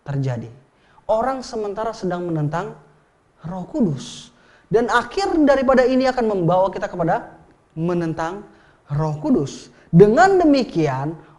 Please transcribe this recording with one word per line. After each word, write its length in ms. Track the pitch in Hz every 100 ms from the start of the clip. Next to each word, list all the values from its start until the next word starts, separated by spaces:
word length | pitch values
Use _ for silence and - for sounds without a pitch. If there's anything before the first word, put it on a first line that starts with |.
terjadi. 480 | - 139 131 120 113 - _ _ _ _ -
Orang 320 | 220 247 262
sementara 480 | 233 220 208 202 226
sedang 320 | 220 185 175
menentang 480 | 175 160 147 165 208 - - _ _ _ _ _
Roh 240 | 160 185 175
Kudus. 640 | 311 196 135 - - - _ _ _ -
Dan 160 | 214 240
akhir 560 | 240 233 - 392 339
daripada 400 | 285 269 254 254
ini 240 | 254 262 262
akan 160 | 254
membawa 480 | 220 196 165 185 190
kita 160 | 190 196
kepada 480 | 180 165 226 - - _ _ _ 160
menentang 720 | 170 175 165 160 165 196 - - _ _ -
Roh 220 | 143 156 151
Kudus. 560 | 294 233 135 - - - _
Dengan 480 | 165 208 254 381 381
demikian, 800 | 320 277 226 170 151 131 143 170 -